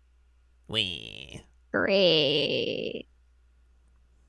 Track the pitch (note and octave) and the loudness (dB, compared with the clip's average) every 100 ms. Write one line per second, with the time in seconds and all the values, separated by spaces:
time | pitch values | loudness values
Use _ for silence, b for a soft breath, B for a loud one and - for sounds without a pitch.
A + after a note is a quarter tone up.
0 | _ _ _ _ _ _ - A2 F#2+ D#2 | _ _ _ _ _ _ -6 -2 -2 -4
1 | A1 G#1 C2+ - - _ _ G3+ - G3 | -12 -16 -16 -18 -18 _ _ -2 2 4
2 | F3+ D#3+ C#3 D3 - C3 A2+ - A2 - | 6 6 4 2 0 -2 -2 -4 -8 -10
3 | - _ _ _ _ _ _ _ _ _ | -14 _ _ _ _ _ _ _ _ _
4 | _ _ | _ _